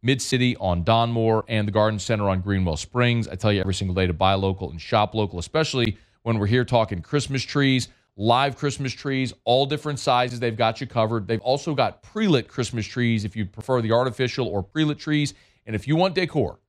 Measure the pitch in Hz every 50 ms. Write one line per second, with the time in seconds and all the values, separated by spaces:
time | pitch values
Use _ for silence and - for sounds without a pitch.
0 | - 117 139 127 - - - 127 123 123 120 - 95 92 87 87 85 82 113 113
1 | 117 117 117 117 113 113 110 110 - - 117 110 104 104 95 107 107 110 107 104
2 | - - 117 104 104 101 95 92 90 101 101 95 92 87 78 73 - - - 123
3 | 123 120 120 117 110 - - 90 - 110 104 98 92 95 92 - 98 95 90 92
4 | 92 90 87 80 92 95 98 95 98 95 95 92 98 76 78 82 - - - 110
5 | 104 104 - 110 107 101 92 87 85 - - 156 160 - - 131 117 110 101 -
6 | _ _ _ _ _ 117 113 110 101 98 117 127 127 - 127 117 110 104 104 90
7 | 80 - - 147 127 - 135 131 - - - 143 139 135 131 127 117 - - _
8 | _ _ _ - 101 113 120 127 139 143 123 - - 143 131 - 139 131 - -
9 | - 143 135 131 131 120 - _ _ 117 123 131 139 135 151 147 - 151 147 131
10 | - - 127 123 127 123 123 117 120 117 113 107 120 113 110 - 139 117 - 120
11 | 110 110 117 113 98 90 113 110 - 120 131 143 - 175 151 127 123 101 - _
12 | _ - - 214 220 202 160 127 - - - - 123 - - 117 104 - - 127
13 | 120 117 117 110 101 107 - 113 104 92 - - - - 131 127 113 110 113 120
14 | 127 131 113 - 131 120 - - 127 107 104 101 92 - _ 156 156 151 147 143
15 | - 156 151 151 147 135 - _ _ _ _ _ _ 113 110 104 92 131 151 160
16 | 180 190 165 185 180 160 - 156 110 - - _ _